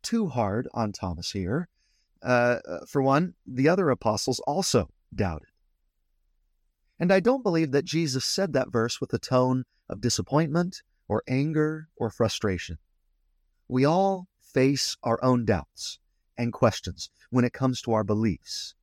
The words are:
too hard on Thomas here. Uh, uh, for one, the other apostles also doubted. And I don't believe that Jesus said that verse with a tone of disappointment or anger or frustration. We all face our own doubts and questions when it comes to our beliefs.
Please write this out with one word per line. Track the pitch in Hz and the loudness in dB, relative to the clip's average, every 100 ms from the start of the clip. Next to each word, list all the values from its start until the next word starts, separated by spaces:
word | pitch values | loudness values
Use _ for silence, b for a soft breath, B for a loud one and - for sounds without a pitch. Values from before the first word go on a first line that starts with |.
too | - 233 196 | -4 -2 -2
hard | 120 104 104 - | -2 0 -2 -4
on | - 107 | -4 -4
Thomas | 98 95 82 - | -4 -6 -6 -6
here. | 101 90 135 175 _ _ _ _ _ | -4 -2 -2 -4 _ _ _ _ _
Uh, | - 123 120 123 - | 0 2 4 0 -4
uh, | 87 - | -12 -6
for | 143 | 0
one, | 135 139 180 - - | 2 2 0 -6 -8
the | 127 139 | 0 4
other | 185 170 | 4 2
apostles | 120 113 107 - 120 | 2 0 0 0 -2
also | - 156 185 120 90 _ _ | -2 -2 2 2 2 _ _
doubted. | 101 98 80 - _ _ _ _ _ _ _ _ _ _ _ _ _ _ - | -2 -2 -2 -10 _ _ _ _ _ _ _ _ _ _ _ _ _ _ -4
And | 180 | 2
I | 190 | 4
don't | 214 269 | 4 2
believe | 233 165 160 | 2 2 2
that | 139 | 2
Jesus | 175 156 160 131 | 0 0 0 -2
said | - - 190 | -2 -2 0
that | 135 - | 0 0
verse | 120 117 - | 0 -2 -2
with | - | -4
a | - | -4
tone | - 127 127 127 127 _ - | 0 2 4 0 -4 _ -12
of | 90 | -4
disappointment | 117 - - 147 160 160 175 - - _ - | -2 -2 0 0 0 0 -2 -6 -20 _ -4
or | 107 - | -4 -2
anger | 127 151 156 151 156 156 - | -2 0 0 -2 -4 -12 -6
or | 117 | -6
frustration. | - 113 - 107 90 - 80 _ _ _ _ _ _ _ _ - | 0 0 0 -2 -2 -6 -12 _ _ _ _ _ _ _ _ -4
We | 127 | 2
all | 139 175 196 190 180 _ | 2 4 2 -2 -8 _
face | _ 131 135 139 - - | _ 2 2 2 -2 -4
our | 120 113 | -2 0
own | 127 123 | 2 2
doubts | 110 92 71 - - - _ _ _ - | 2 0 -2 -12 -14 -14 _ _ _ -6
and | 120 | -6
questions | - 117 - - 92 - b b | 2 2 2 -6 -12 -14 b b
when | 127 | 2
it | 123 | 2
comes | - 131 127 | 2 -2 -2
to | - | 0
our | 110 | 0
beliefs. | 104 107 110 85 - - - - | 0 0 0 -2 -8 -12 -12 -16